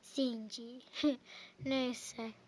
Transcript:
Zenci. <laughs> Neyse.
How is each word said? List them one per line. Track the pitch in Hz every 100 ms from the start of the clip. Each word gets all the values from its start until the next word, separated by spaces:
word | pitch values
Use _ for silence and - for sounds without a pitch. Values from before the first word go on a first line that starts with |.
Zenci. | - - 262 226 214 - 233 247 - -
<laughs> | 302 262 - - - -
Neyse. | 269 269 254 240 - - 226 -